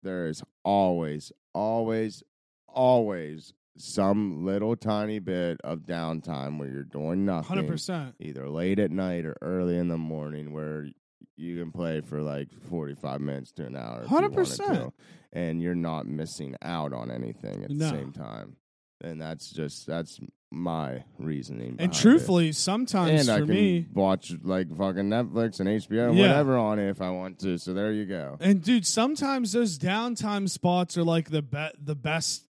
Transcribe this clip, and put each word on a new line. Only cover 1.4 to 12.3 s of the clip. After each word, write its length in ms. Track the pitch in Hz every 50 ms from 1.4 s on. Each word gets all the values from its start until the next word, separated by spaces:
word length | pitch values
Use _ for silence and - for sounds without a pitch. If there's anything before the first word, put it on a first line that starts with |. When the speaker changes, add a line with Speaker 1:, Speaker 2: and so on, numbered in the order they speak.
| _ _ _
Speaker 1:
always, 680 | 92 104 110 113 117 113 113 113 110 110 110 101 - _ _ _ _ _ _ _ _ _
always 880 | _ - 131 127 127 127 123 113 104 98 87 80 76 78 80 - - _ _ _ _ _
some 680 | - - - - 107 98 98 101 107 104 98 82 76 85
little 300 | 95 98 101 104 110 117
tiny 440 | 104 - 110 107 104 104 107 107 107
bit 400 | 90 92 92 90 87 87 82 - -
of 160 | - 82 82
downtime 800 | 80 - 87 85 82 80 82 80 76 - 80 67 67 71 73 76
where 100 | 71 67
you're 140 | 65 71 69
doing 420 | 71 - 71 76 80 85 95 98
nothing, 220 | 98 92 82 76 - 180
Speaker 2:
Hundred 100 | 190 -
percent. 480 | 76 - 156 - - 185 165 143 127 - _
Speaker 1:
either 300 | - 78 69 65 67 69
late 300 | 76 80 87 92 98 98
at 120 | 104 87
night 340 | 78 95 95 92 90 87 80
or 120 | 78 - -
early 360 | - 80 90 92 90 90 87
in 100 | 87 87
the 100 | 87 85
morning, 540 | 82 80 78 80 78 76 76 76 73 76 73
where 360 | 76 76 76 76 76 78 73 69 - _ _ _ _ _ - _ _
you 200 | - 78 85 87
can 140 | 85 85 80
play 300 | 76 87 87 82 80 78
for, 200 | 73 - 78 73
like, 280 | 76 76